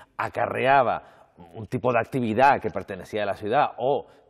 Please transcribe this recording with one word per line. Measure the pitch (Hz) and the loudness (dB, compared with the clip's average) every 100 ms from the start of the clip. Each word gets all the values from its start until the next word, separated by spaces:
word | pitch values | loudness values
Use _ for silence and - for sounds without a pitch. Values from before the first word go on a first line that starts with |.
| - - | -14 -8
acarreaba | 110 113 107 113 123 139 113 87 - - - - 85 | -6 -2 -4 0 4 4 4 0 -8 -20 -20 -20 -20
un | 85 107 | -16 -8
tipo | 127 127 | -2 0
de | 117 | 0
actividad | 117 139 117 110 139 117 | 0 -2 0 4 4 4
que | 107 | 0
pertenecía | 90 92 95 85 107 | -6 -8 -12 -8 -4
a | 104 | -4
la | 95 | -4
ciudad | 101 135 131 - | -2 0 0 -2
o | 123 131 - _ | -2 -2 -6 _